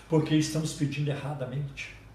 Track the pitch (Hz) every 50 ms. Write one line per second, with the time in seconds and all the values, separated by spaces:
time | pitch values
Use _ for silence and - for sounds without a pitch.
0 | - - 160 156 151 - 156 156 147 - - 156 160 - - - 147 135 - 147
1 | 147 143 127 - - 147 143 135 127 120 135 147 147 - - - - - - -
2 | - - -